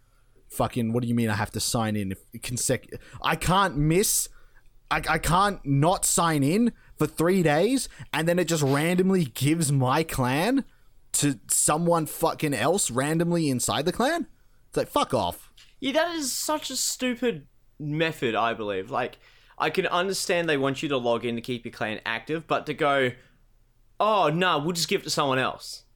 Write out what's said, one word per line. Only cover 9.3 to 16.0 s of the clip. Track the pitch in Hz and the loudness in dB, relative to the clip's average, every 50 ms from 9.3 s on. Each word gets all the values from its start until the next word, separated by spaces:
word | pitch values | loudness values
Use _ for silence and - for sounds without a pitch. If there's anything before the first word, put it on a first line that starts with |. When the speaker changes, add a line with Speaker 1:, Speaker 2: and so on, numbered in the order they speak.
| - - 131 147 160 170 165 131 | -2 -2 0 2 2 2 0 0
Speaker 1:
my | 147 135 127 127 131 156 | 2 2 2 2 2 2
clan | 160 - - - 127 123 131 147 175 226 269 277 - - - _ - - - - - - | 0 0 -2 -2 0 0 2 2 2 2 0 0 -2 -4 -10 _ -20 -20 -20 -20 -12 -6
to | - - - 143 135 - - - | -2 0 0 0 0 -2 -4 -2
someone | - - - - 151 165 175 170 170 165 156 | 0 2 2 2 2 2 2 2 2 2 0
fucking | - - - 165 156 - - 160 151 139 | -2 -2 0 0 0 0 0 -2 -2 0
else | 104 113 151 175 202 - - | 0 2 2 2 2 0 -2
randomly | 117 123 135 151 160 165 170 170 175 170 160 143 | 0 0 0 2 0 0 0 0 0 0 0 0
inside | 131 120 - - 101 120 143 | 0 0 0 -2 -2 0 -2
the | 185 | -2
clan? | 170 - 240 285 339 339 254 - - _ _ _ - - - _ | -2 0 0 0 0 -2 -4 -8 -12 _ _ _ -20 -20 -20 _
It's | - | -4
like, | 151 131 - | -4 -4 -2
fuck | - 294 285 - - | -2 -2 0 0 0
off. | 117 92 87 87 - - - - - - - - - | 0 0 -2 -4 -8 -14 -20 -20 -20 -20 -20 -14 -8
Speaker 2:
Yeah, | - 269 | -6 -2
that | 254 311 | 0 0